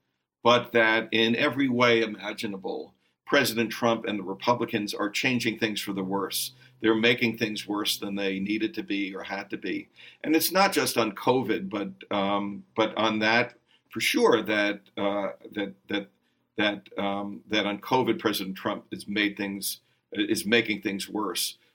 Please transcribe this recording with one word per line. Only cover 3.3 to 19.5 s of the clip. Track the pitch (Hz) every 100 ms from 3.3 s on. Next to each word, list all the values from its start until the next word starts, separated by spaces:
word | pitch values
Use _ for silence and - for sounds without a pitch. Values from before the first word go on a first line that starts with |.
| 147 120 110 110
Trump | - 120 113 -
and | 104
the |
Republicans | 90 95 - 120 117 113 104
are | - 104
changing | - 135 123 120 110
things | 110 101
for | -
the | 98
worse. | 92 98 95 - - - - _
They're | 113
making | 113 117 120 117 110
things | 110 104 98
worse | 101 104 -
than | 104 98
they | 98 95
needed | 98 107 107
to | -
be | 95 101 95
or | 95
had | - 196 202
to | -
be. | 95 101 - _ - -
And | -
it's | 156 156
not | 175 196
just | 151 127 -
on | 110
covid, | 104 - 127 110 92 95
but, | 101 98 - - 101
um, | 98 101 101 101 -
but | - 107 -
on | 110 107
that, | 107 117 - - _ _ _
for | 113
sure, | - - 226 117
that, | 101 104 104 101 _ -
uh, | 101 101 98 - -
that, | - 98 - -
that | 104 95 _ _ _ _ -
that, | 104 101 - -
um, | 98 101 101 101 -
that | 107
on | 101 101
covid, | - 131 113 104
President | 110 101 95 95
Trump | 113 98 -
has | 98 -
made | 101 104 98
things, | 101